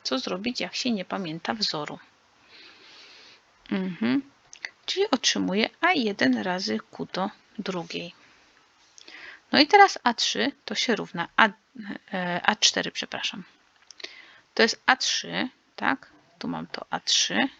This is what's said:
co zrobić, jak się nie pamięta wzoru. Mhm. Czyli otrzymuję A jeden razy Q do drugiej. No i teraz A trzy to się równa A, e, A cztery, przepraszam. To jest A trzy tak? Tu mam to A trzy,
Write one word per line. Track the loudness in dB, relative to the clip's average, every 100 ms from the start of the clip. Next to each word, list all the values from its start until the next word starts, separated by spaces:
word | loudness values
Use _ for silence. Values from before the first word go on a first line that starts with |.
co | -4 -4
zrobić, | -2 -4 -4 -4
jak | -6 -4
się | -2
nie | -2 -4
pamięta | -6 -6 -6 -6
wzoru. | -2 -2 -4 -6 -10 -16 _ _ _ _ -20 -20 -20 -20 -20 -20 -20 -20 -20 _ _ -4
Mhm. | -2 -2 -2 0 0 -2 _ _ -14 -14 -10 -6
Czyli | -2 0
otrzymuję | 2 2 0 0 0 0 0
A | 2
jeden | 2 0 2 2 2
razy | 0 -2 -2 -4 -6
Q | -12 -8
do | -4 -6 -8 _ -10
drugiej. | -6 -6 -6 -8 -10 -14 -20 _ _ _ _ _ _ -20 -20 -18 -18 -20 _
No | 4
i | 8
teraz | 10 8 6
A | -2
trzy | 0 0 0 -2 -4 -8
to | -4
się | 0 0
równa | -2 -6 0 4
A, | 4 2 _ -16 -14 -14 -8
e, | -6 -2 -2
A | 0 2
cztery, | 2 2 -2
przepraszam. | -6 -8 -6 -6 -8 -14 _ _ _ -20 -18 -18 -18 -20 -20 _
To | 2
jest | 2 2 2
A | 2
trzy | 0 -4 -4 -4 -4 -8 _ -4
tak? | -2 -2 -6 -20 _ -10
Tu | -8
mam | -8 -8
to | -12 -8
A | -6
trzy, | -2 0 0 0 -2 -4